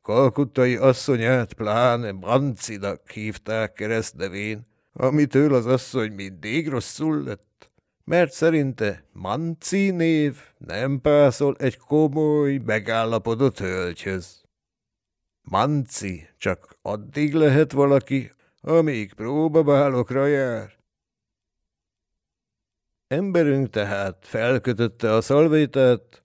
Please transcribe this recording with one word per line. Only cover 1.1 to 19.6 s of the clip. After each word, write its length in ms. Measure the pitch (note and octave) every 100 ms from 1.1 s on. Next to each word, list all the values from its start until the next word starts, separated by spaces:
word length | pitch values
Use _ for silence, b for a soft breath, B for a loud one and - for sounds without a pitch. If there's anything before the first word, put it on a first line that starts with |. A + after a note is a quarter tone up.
| B2 A2+ B2+ A2
pláne 580 | - G#2+ A2 B2 A#2+ A2+
Mancinak 960 | F#2+ F#2 B2+ C#3+ G#2+ - G#2 G2 - _
hívták 640 | G#2+ G#2+ G2+ - A2 G#2+
keresztnevén, 920 | - G#2+ A2+ A2 - F#2+ F#2+ G#2 G#2+ A#2 _ _ -
amitől 540 | C3 D3+ C#3+ C3+ D3+
az 120 | C3
asszony 460 | A#2 B2+ - B2+ A2
mindig 580 | G2 G2 F2+ G#2 C#3 D#3
rosszul 540 | B2+ - - D#3 D3+
lett, 480 | C3+ G2+ _ _ _ _ _ _
mert 280 | - E3+ F3
szerinte 760 | - D#3+ D#3+ C3+ A#2+ G#2+ E2 _
Manci 800 | F#2+ F#2 A#2+ E3 E3 - G3 G3
név 480 | F3+ E3 D#3+ D3 - - _
nem 440 | - F#2+ C3 C#3
pászol 540 | D3 D3 C#3+ - C#3+ B2+
egy 180 | C3+ -
komoly, 800 | _ D3+ D#3 D3 D3+ D3+ C#3+ C#3
megállapodott 920 | A2+ G#2+ G2+ A2+ A2+ A2+ G#2+ A2+ C3+ -
hölgyhöz. 840 | G2 F#2 F2+ E2 G2 F#2+ E2+ _ _ _ _ _ _ _ _ _ _ _
Manci 840 | - F#2+ C3 D3 B2 - G2+ F2 - _
csak 400 | G2+ F2+ _ _
addig 520 | - G#2 G2+ D3 D3+
lehet 380 | D#3+ D3+ C3+ D3+
valaki, 600 | C#3 C#3 C#3 - C3+ A2 _ _ _
amíg 520 | - E3 D#3 A#2+ G2
próbabálokra 1120 | - A2+ C#3+ D#3+ D#3